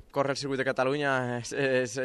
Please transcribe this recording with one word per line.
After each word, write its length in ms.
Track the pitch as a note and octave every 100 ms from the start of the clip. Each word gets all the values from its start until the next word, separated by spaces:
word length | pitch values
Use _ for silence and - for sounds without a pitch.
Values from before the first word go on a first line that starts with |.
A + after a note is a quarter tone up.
| -
Córrer 220 | C#3 C3+ C3+
el 40 |
circuit 220 | C#3 C3+
de 40 | C3+
Catalunya 480 | C3 C3 D3 C#3+ C3 B2 A#2+
és, 120 | A2+
és, 440 | - C#3 B2+ B2 C3